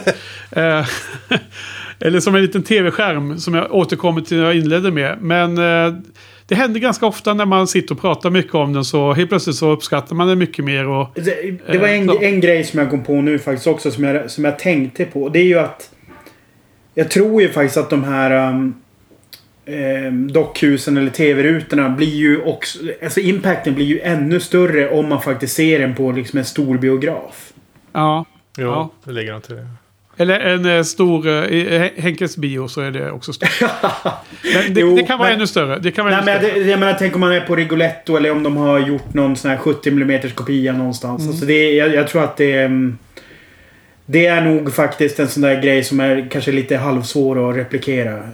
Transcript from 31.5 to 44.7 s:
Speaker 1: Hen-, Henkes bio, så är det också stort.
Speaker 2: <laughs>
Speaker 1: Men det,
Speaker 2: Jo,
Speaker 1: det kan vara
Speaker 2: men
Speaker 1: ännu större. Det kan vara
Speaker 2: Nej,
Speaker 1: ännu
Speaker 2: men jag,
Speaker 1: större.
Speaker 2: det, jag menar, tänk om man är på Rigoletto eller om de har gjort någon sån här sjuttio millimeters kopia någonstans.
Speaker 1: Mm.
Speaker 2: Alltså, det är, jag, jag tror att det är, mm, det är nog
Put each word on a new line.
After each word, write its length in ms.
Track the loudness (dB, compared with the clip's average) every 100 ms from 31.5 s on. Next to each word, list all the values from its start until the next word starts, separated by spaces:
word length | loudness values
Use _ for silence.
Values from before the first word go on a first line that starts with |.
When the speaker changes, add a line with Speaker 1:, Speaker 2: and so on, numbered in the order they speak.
| 0 0 0
Speaker 1:
Hen-, 240 | 0 -2
Henkes 360 | -4 -2 -4 -4
bio, 300 | -6 -4 -8
så 140 | -6
är 100 | -6
det 200 | -6 -8
också 220 | -8 -12
stort. 160 | -4 -4 0
Speaker 2:
<laughs> 0 | -2 -2 -4 -4 -6 -8 -14 -10 -2 0
Speaker 1:
Men 180 | 2
det, 80 | 2
Speaker 2:
Jo, 140 | 4 4
Speaker 1:
det 80 |
kan 160 | 4 2
vara 100 | 2
Speaker 2:
men 60 | 2
Speaker 1:
ännu 100 | 0
större. 320 | 0 -2 -2
Det 120 | -2
kan 140 | -2 0
vara 100 | 2
Speaker 2:
Nej, 60 |
Speaker 1:
ännu 40 | 2
Speaker 2:
men 80 | 2
jag, 80 | 2
Speaker 1:
större. 120 | 2
Speaker 2:
det, 60 | 2
jag 80 | 2
menar, 160 | 2 2
tänk 160 | 0 2
om 60 |
man 100 | 2
är 100 | 2
på 140 | 0 -2
Rigoletto 600 | 0 0 0 -2 -2 0
eller 140 | 2
om 120 | 0
de 140 | -2 0
har 220 | 2 2
gjort 340 | 2 -4 -4
någon 220 | 0 0 0
sån 160 | -2
här 60 | -2
sjuttio 340 | 0 0 0
millimeters 420 | 0 2 0 -2
kopia 400 | -8 -4 0 0
någonstans. 460 | 0 -2 -4 -6 -6
Speaker 1:
Mm. 80 | -4
Speaker 2:
Alltså, 140 | -4 2
det 80 |
är, 200 | 4 4 4
jag, 180 | 4 2
jag 120 | 2
tror 160 | 0
att 140 | 0 2
det 140 | 2
är, 120 | 2 2
mm, 320 | 2 0 -4 _ -20 -20 -20 -20 -20 -20 -20 _ _ -2
det 200 | 2 4
är 160 | 4
nog 320 | 2 2 0